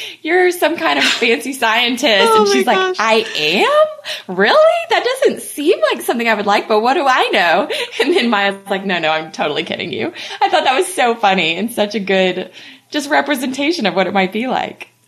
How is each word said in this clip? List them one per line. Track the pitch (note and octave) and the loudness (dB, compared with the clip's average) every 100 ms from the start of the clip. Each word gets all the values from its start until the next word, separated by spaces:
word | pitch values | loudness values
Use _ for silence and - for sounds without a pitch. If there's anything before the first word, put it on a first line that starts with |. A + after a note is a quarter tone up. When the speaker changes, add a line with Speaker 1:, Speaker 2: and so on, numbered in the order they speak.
| - - | -12 -10
Speaker 1:
"You're | D#4 F4+ F4+ | -2 2 2
some | F4 D#4 E4 | 2 -2 0
kind | D#4+ D4 | -2 0
of | |
fancy | B3+ - A#3+ C#4+ C4 | 0 0 0 0 -4
scientist." | C4+ A3+ A3+ A#3+ B3 C#4+ - A4+ | -2 0 0 0 0 2 4 4
Speaker 2:
<laughs> | |
Oh | A4 | 4
Speaker 1:
And | G4+ | 4
she's | G4 | 2
Speaker 2:
my | B3+ | 2
Speaker 1:
like, | F#4+ F#4 F#4 | 0 0 -2
Speaker 2:
gosh. | |
Speaker 1:
"I | A3+ A3 - - | 0 0 0 -2
am? | D3+ F#3+ A#4 D5+ D#5 D5+ - - - F3+ | 0 2 2 4 2 -2 -12 -12 -6 0
Really? | A3 D5+ D#5+ E5+ E5+ | 4 6 4 2 0
That | F#4 | 0
doesn't | B4 C5 A#4+ A3+ | 0 0 0 0
seem | - - D4 - C#5+ | -6 -2 0 2 0
like | F4+ | -2
something | - B3 A#3 | -2 -2 0
I | |
would | G#3 G3+ | 0 0
like, | G#3 G#3 | 0 2
but | G#3+ | 2
what | A#3+ | 2
do | E4+ C#4 | 2 2
I | C#4 B4 | 2 2
know?" | G#3+ E3+ F3 D4 C5+ | 2 2 2 0 -4
<laughs> | A#4+ - | -6 -2
And | C#4 E4+ | 0 2
then | A#3 | 2
Maya's | G#3 G3+ G3 - | 0 0 -4 -6
like, | F#3+ G3 | -4 -2
"No, | F3 | -2
no, | D#3 | 0
I'm | D#3 D#3+ | -2 -4
totally | - D#3+ D3 | -4 -4 -4
kidding | F3 - - | -6 -6 -6
you." | - E4+ - - G4+ | -6 -6 -8 -14 -2
I | G4 | 0
thought | - | 2
that | - C4 | 2 0
was | F#4 | -2
so | - B3 A3+ | 0 0 2
funny | G3+ F#3+ D#3+ E3+ | 2 2 0 -2
and | A#3 | -4
such | A#3 G#3 G#3+ | -2 -2 -2
a | |
good | F#3+ F#3+ F#3 F3+ F#3 - - - _ | 0 2 2 -2 -8 -14 -20 -20 _
just | D4 C#4+ | -6 -2
representation | C#4+ C#4 C4+ C#4+ C4 C#4+ F4 G3+ | 0 0 -2 -4 -2 -2 0 0
of | |
what | F3 F3+ | 0 0
it | |
might | G3 F#3 | 0 0
be | G#3+ B3+ | -2 -2
like. | G3 - - - _ | -4 -4 -10 -20 _